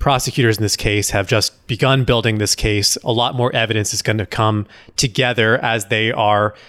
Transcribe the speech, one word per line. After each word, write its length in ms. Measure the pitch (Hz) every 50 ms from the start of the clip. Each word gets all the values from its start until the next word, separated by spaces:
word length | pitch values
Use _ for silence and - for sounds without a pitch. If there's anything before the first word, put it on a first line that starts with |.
prosecutors 560 | - 143 139 127 - 139 - - 123 113 110
in 60 | 98
this 120 | 107 101 -
case 360 | - - 113 104 104 101 -
have 180 | - 104 98 -
just 380 | 123 107 101 - - _ _ -
begun 340 | 123 - 143 131 135 135
building 360 | 127 117 123 117 113 117 110 107
this 180 | 107 98 -
case. 400 | - - 110 104 104 101 - - - -
A 80 | -
lot 240 | 117 117 120 131 -
more 180 | 123 120 127 -
evidence 400 | 120 113 110 110 110 104 - -
is 80 | 98
gonna 240 | - - 107 107 101
come 400 | - - - 110 110 107 104 101 - - - - - -
together 600 | - - 131 98 - 131 123 120 120 110 110 117 127
as 280 | - 120 113 117 -
they 240 | - 117 110 110 110
are 420 | 123 - 110 104 104 104 107 107 - - -